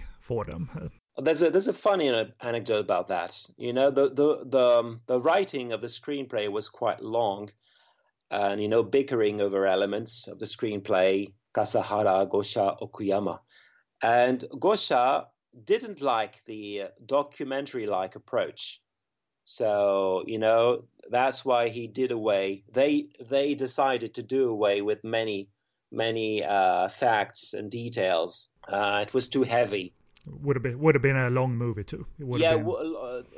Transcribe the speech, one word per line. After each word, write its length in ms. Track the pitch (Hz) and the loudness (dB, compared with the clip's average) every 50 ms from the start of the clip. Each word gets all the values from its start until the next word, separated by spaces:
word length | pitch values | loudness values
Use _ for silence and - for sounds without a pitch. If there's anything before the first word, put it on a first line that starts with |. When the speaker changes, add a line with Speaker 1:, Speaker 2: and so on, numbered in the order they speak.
| - - - - | -12 -16 -16 -14
Speaker 1:
for 240 | - - 123 113 104 | -8 -6 -4 -4 -4
them. 460 | - 80 85 165 - - 160 - - - _ _ _ - | -6 -8 -8 -8 -8 -10 -10 -12 -12 -14 _ _ _ -8
Speaker 2:
There's 240 | - 135 156 165 151 | -2 0 0 2 4
a, 80 | 170 160 | 4 4
there's 200 | 151 190 202 254 | 4 2 2 0
a 40 | |
funny 360 | - - - 214 202 185 156 135 | -2 0 2 2 2 2 2 2
an-, 260 | 120 113 110 107 - - | 2 0 0 -4 -6 -12
anecdote 380 | - 120 117 117 117 120 110 107 | -6 -4 -4 -4 -2 0 0 0
about 260 | 101 92 95 90 - | 2 2 0 0 0
that. 340 | - 95 87 85 90 - - - - _ | -2 -2 -4 -4 -6 -8 -12 -16 -16 _
You 160 | - 120 120 | -10 -6 -4
know, 180 | 120 127 135 143 | 0 2 2 4
the, 200 | 135 135 139 135 | 4 4 2 2
the, 340 | 131 135 143 151 147 - - | 2 2 2 2 2 0 -2
the, 220 | 131 131 131 123 123 120 120 | -2 2 4 6 6 6 4
um, 200 | 117 117 117 117 _ | 4 0 -6 -10 _
the 120 | - 127 127 | -2 -2 0
writing 540 | 123 160 170 202 196 190 - 139 123 120 | 2 2 2 2 2 -2 -4 -8 -6 -6
of 80 | 113 107 | -8 -6
the 60 | 117 | -6
screenplay 680 | 117 - - - 143 143 139 135 123 123 110 104 104 | -8 -10 -10 -8 -6 -6 -6 -6 -6 -4 -4 -2 -2
was 160 | 101 107 107 - | -4 -4 -6 -8
quite 340 | - - 120 110 90 - | -6 -4 -2 -2 -2 -4
long, 460 | - 110 110 117 117 104 98 104 107 101 - _ _ _ _ _ _ _ _ _ _ _ _ _ _ - | -6 -4 -2 -2 0 -2 -2 -6 -8 -14 -16 _ _ _ _ _ _ _ _ _ _ _ _ _ _ -8
and, 300 | - 101 101 101 101 104 | -4 -2 0 0 0 -2
you 80 | 104 104 | -2 0
know, 140 | 110 117 | 2 2
bickering 580 | 113 95 - 139 139 139 135 113 107 104 104 104 | 2 2 2 0 0 2 0 2 2 2 2 0
over 260 | 101 101 98 98 98 | 0 0 0 2 2
elements 600 | 98 92 95 101 98 98 107 113 - - - - 95 | 2 2 2 2 0 -2 -4 -6 -8 -10 -12 -12 -12
of 100 | 85 - | -12 -12
the 60 | 110 | -10
screenplay, 880 | 101 - - 127 110 104 101 98 - 104 92 92 95 98 98 101 95 - _ _ _ - | -10 -8 -6 -4 -4 -4 -4 -2 0 2 4 4 4 4 2 -2 -4 -12 _ _ _ -2
Kasahara, 720 | - 104 - - 113 90 - 104 104 107 98 92 95 98 92 | -2 -2 0 0 -2 0 0 0 2 2 4 4 4 2 2
Gosha, 480 | 92 101 101 - - 117 101 98 - - | 0 -2 -2 0 0 0 0 0 0 -4
Okuyama. 560 | 104 - - - 107 98 98 101 104 92 85 - _ _ _ - - _ _ _ _ _ _ - | -8 -12 -10 -6 -2 0 0 0 0 -2 -6 -8 _ _ _ -20 -20 _ _ _ _ _ _ -2
And 420 | - 113 117 120 123 127 127 123 - - - 135 | 2 4 4 6 6 4 2 0 -4 -8 -6 0
Gosha 680 | 135 185 214 202 - - 151 123 120 131 143 - - - _ _ _ _ - 123 110 | 2 2 2 2 0 0 2 2 4 4 2 0 -2 -6 _ _ _ _ -20 -8 -2
didn't 360 | - 202 233 254 220 196 139 | 0 0 0 -2 -4 -8 -4
like 420 | 139 135 120 113 107 - - - _ | -2 0 0 0 -2 -4 -8 -16 _
the 400 | - 110 107 104 104 104 101 98 90 - _ - | -14 -12 -12 -10 -8 -8 -8 -8 -8 -12 _ -6
documentary-like 1120 | 110 135 143 143 143 - - 151 131 135 139 143 143 - 123 107 104 101 92 95 92 - | -2 0 0 0 -2 -6 -10 -8 -6 -6 -6 -6 -6 -8 -6 -4 -2 -2 -2 -4 -4 -8
approach. 640 | - - - - - 92 78 - - - - - - _ _ _ _ _ _ _ _ _ _ _ _ _ | -14 -10 -4 -2 -2 -2 -2 -6 -12 -14 -14 -14 -16 _ _ _ _ _ _ _ _ _ _ _ _ _
So, 800 | - - - 120 107 104 104 101 101 98 98 98 95 92 92 - | -12 -6 -2 0 0 2 4 4 4 4 2 2 2 0 0 -2
you 120 | - 113 107 | -4 -4 0
know, 460 | 110 110 113 117 117 120 123 117 - _ _ _ - - | 2 4 4 4 4 4 2 0 -2 _ _ _ -8 -2
that's 340 | 110 123 131 135 131 - - | 0 2 2 0 0 -2 0
why 240 | 135 123 120 117 117 | 0 2 2 2 0
he 180 | 110 120 117 113 | -2 -6 -8 -6
did 240 | 117 131 127 123 | -4 -2 -2 0
away. 500 | 120 113 107 110 101 98 98 98 98 98 - _ | 0 0 2 2 2 2 2 0 -4 -6 -10 _
They, 340 | - 127 139 151 147 147 147 - _ - | 0 2 4 4 4 2 -2 -4 _ -16
they 340 | 123 113 139 139 143 143 143 | -6 -2 0 0 2 0 0
decided 600 | 127 139 123 - - 139 135 131 117 113 107 - | -2 -4 -4 0 0 2 2 2 0 -2 -6 -8
to 80 | 123 | -10
do 260 | 113 - 131 135 131 120 | -6 -2 0 2 2 2
away 340 | 113 104 107 101 101 104 | 2 2 2 2 2 2
with 200 | 101 107 107 104 - | 2 -2 -2 -2 -4
many, 440 | 113 113 113 113 110 104 98 101 - _ _ _ _ _ _ _ - | -4 -2 -2 -2 -2 -4 -6 -8 -10 _ _ _ _ _ _ _ -10
many, 540 | - 117 113 113 113 113 110 107 107 104 80 | -4 -2 -2 0 0 -2 -2 -2 -2 -2 0
uh, 440 | 78 101 98 95 92 90 90 92 98 | 0 2 4 4 4 4 2 0 0
facts 640 | - - 135 120 113 104 98 - - - - - - | -2 0 2 2 2 2 0 -2 -6 -12 -12 -10 -10
and 160 | 104 107 104 | -10 -10 -8
details. 800 | 110 117 117 123 117 117 95 92 90 82 82 87 - - - - _ _ - - | -8 -8 -8 -6 -4 -2 0 2 2 0 0 -2 -6 -12 -16 -18 _ _ -10 -4
Uh, 360 | 101 101 104 101 104 104 107 | -2 0 0 0 0 0 0
it 60 | - | 0
was 160 | - 131 123 - | -2 -2 -2 0
too 140 | 139 135 | 0 0
heavy. 500 | 127 113 113 120 120 104 104 98 92 87 _ _ _ _ _ - - | 0 2 2 2 2 2 0 -4 -4 -6 _ _ _ _ _ -20 -20
Speaker 1:
Would 280 | 151 147 147 143 143 135 | -18 -14 -6 -2 -2 -2
have 60 | 131 | -2
been, 160 | 117 127 120 131 | -2 -4 -2 2
would 160 | 151 160 147 | 4 4 6
have 80 | 139 | 6
been 140 | 120 135 135 | 4 2 2
a 140 | 135 127 123 | 2 2 2
long 260 | 123 131 131 127 123 | 2 0 0 0 0
movie 260 | 117 120 120 107 104 98 | -2 -2 -4 -4 -6 -8
too. 220 | - - - 117 - - - | -10 -10 -12 -12 -12 -14 -12
It 40 | 147 | -8
would 160 | 127 123 147 | -4 0 2
have 100 | 165 165 | 4 4
Speaker 2:
Yeah, 40 | 160 156 | 4 2
Speaker 1:
been 80 | - | 0
Speaker 2:
w-, 300 | 120 117 110 156 160 160 | -2 -4 -4 -4 -6 -6
a, 260 | 104 123 120 127 123 127 - - | -8 -8 -8 -10 -10 -12 -12 -10